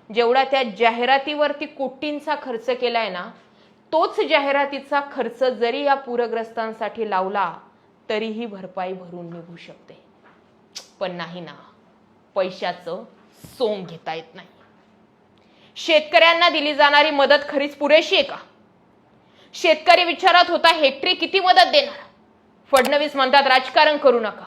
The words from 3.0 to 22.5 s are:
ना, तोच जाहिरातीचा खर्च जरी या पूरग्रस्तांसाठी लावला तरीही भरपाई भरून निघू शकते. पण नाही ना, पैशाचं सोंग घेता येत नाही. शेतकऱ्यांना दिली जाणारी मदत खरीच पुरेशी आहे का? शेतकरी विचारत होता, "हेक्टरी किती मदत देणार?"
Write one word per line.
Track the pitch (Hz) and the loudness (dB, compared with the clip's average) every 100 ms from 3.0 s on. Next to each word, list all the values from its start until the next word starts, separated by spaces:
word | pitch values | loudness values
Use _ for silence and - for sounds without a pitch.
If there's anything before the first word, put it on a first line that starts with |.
| 214 | -4
ना, | 180 202 - _ _ _ _ _ | -8 -12 -18 _ _ _ _ _
तोच | 320 370 - 269 | 0 0 -2 0
जाहिरातीचा | 302 277 277 277 277 - 285 285 | 0 2 0 -2 -6 -6 -4 -4
खर्च | - 226 226 | -6 -8 -4
जरी | 254 220 233 269 | -4 -2 -2 -2
या | 285 | -2
पूरग्रस्तांसाठी | 269 254 240 233 226 226 233 220 220 208 214 214 | -2 -2 -4 -4 -4 -8 -8 -8 -8 -8 -8 -4
लावला | 190 190 202 180 165 - _ _ _ - | -4 -2 -4 -4 -8 -20 _ _ _ -8
तरीही | 214 226 214 233 | -6 -6 -8 -10
भरपाई | 196 185 190 185 | -12 -12 -10 -8
भरून | 185 175 175 170 | -10 -14 -16 -14
निघू | 170 170 170 | -16 -18 -20
शकते. | - 147 - - _ _ _ _ _ _ _ - - - | -20 -20 -20 -20 _ _ _ _ _ _ _ -20 -20 -10
पण | 185 | -10
नाही | 175 165 180 | -8 -12 -14
ना, | 160 139 - _ _ _ _ _ _ 202 | -16 -18 -20 _ _ _ _ _ _ -6
पैशाचं | 185 190 190 175 165 185 226 _ _ _ - - | -4 -4 -8 -8 -10 -12 -14 _ _ _ -18 -4
सोंग | 233 208 170 | -4 -4 -10
घेता | 165 - | -14 -12
येत | 160 160 185 | -12 -14 -20
नाही. | 170 _ _ _ _ _ _ _ _ _ _ _ _ - | -20 _ _ _ _ _ _ _ _ _ _ _ _ -10
शेतकऱ्यांना | - 302 302 339 330 339 349 | 0 0 4 4 4 4 2
दिली | 311 294 | 2 -2
जाणारी | 285 285 294 311 | 2 4 4 4
मदत | 285 269 285 - | 2 4 4 2
खरीच | 294 294 - | -4 -4 -2
पुरेशी | 285 311 - 381 | 2 4 4 0
आहे | |
का? | - - - _ _ _ _ _ _ _ _ _ _ | 0 -6 -18 _ _ _ _ _ _ _ _ _ _
शेतकरी | - 349 311 - 349 | -2 0 2 4 4
विचारत | 349 320 359 339 349 | 2 0 4 4 4
होता, | 330 330 | 4 2
"हेक्टरी | 330 277 277 359 | 4 2 0 -2
किती | 359 330 381 | -2 -2 2
मदत | 370 370 349 | 4 6 6
देणार?" | 302 - - - _ _ _ _ | 4 0 -6 -18 _ _ _ _